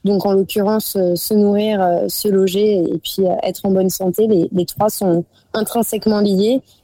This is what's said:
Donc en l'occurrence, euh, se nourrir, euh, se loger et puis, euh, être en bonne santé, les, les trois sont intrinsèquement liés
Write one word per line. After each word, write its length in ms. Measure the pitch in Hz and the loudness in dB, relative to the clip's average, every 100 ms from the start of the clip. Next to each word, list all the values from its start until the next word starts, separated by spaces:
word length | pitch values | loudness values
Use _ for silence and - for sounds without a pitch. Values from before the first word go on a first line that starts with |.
Donc 200 | 196 202 | 0 0
en 80 | 202 | 2
l'occurrence, 600 | 196 190 214 196 220 - | 0 0 -2 0 -2 -2
euh, 180 | 196 180 | -2 0
se 200 | 175 - | 0 0
nourrir, 480 | 214 202 202 214 208 | 2 2 2 0 0
euh, 220 | 180 175 185 | 0 0 -2
se 200 | - 214 | -2 0
loger 480 | 196 190 190 214 196 | 2 2 2 2 2
et 200 | 165 170 | -2 -4
puis, 280 | - - 185 | -6 -2 0
euh, 80 | - | 0
être 180 | - 185 | -4 -4
en 40 | 202 | 0
bonne 220 | 190 185 | 2 0
santé, 340 | - 185 175 220 | 0 -2 0 2
les, 220 | 196 - | 2 2
les 140 | 180 | -2
trois 240 | 170 - 214 | -4 -2 -2
sont 340 | - 196 170 170 _ _ | 0 0 0 -2 _ _
intrinsèquement 680 | 220 214 240 214 214 214 208 | -6 -2 -2 -2 -2 0 2
liés 420 | 208 190 208 262 _ _ | 2 2 2 0 _ _